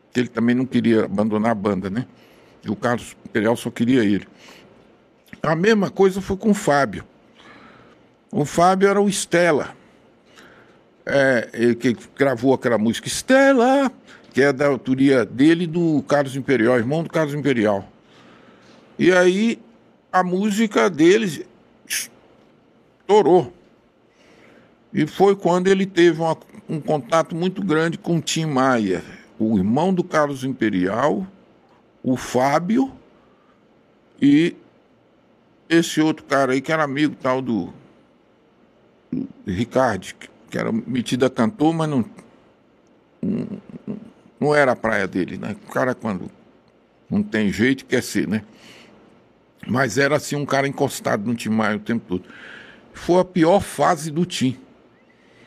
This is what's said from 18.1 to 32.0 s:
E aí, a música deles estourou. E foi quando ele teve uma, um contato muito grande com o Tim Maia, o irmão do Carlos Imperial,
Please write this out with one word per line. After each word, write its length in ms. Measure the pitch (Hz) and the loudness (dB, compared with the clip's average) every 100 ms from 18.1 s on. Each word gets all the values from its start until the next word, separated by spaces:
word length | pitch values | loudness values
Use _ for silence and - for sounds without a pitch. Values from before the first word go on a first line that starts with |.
| - - - - - - - _ - | -20 -20 -20 -20 -20 -20 -20 _ 0
E 140 | 156 | 2
aí, 480 | 180 180 190 226 - - _ _ _ _ | 4 4 2 0 -2 -10 _ _ _ _
a 120 | 185 | -2
música 680 | 180 185 214 202 220 233 214 | 0 -2 -2 0 0 2 0
deles 520 | 147 165 214 202 139 - _ _ _ - - - _ _ _ _ _ _ _ _ _ - | 4 4 4 0 -6 -14 _ _ _ -10 -10 -10 _ _ _ _ _ _ _ _ _ 2
estourou. 480 | 208 180 175 123 - _ _ _ _ _ _ _ _ - - _ _ _ | 4 6 4 2 -8 _ _ _ _ _ _ _ _ -20 -20 _ _ _
E 140 | 143 151 | -4 -4
foi 300 | - 196 196 | 2 2 2
quando 320 | 175 180 185 | 0 0 2
ele 180 | 196 196 | 2 0
teve 340 | 170 170 160 | 4 4 4
uma, 160 | 165 160 - - - | -2 -4 -10 -20 -10
um 120 | 160 | -8
contato 560 | - 151 120 165 156 165 | -4 -4 0 -2 -2 -4
muito 280 | 185 190 | -4 -4
grande 340 | 196 156 165 - | -2 0 0 -4
com 200 | - 165 | -4 -4
o 40 | |
Tim 240 | - 160 160 | -2 -4 -2
Maia, 580 | 131 135 120 98 85 - - - - | 0 2 2 0 -2 -6 -20 -20 -4
o 200 | 110 107 | 0 0
irmão 360 | 95 131 185 | 0 0 0
do 100 | 180 | -2
Carlos 400 | 175 156 147 135 | -2 -2 -2 -2
Imperial, 840 | 131 - 107 95 90 110 147 202 190 - _ _ _ _ _ _ | -8 -2 -2 0 -2 0 -2 -2 -6 -16 _ _ _ _ _ _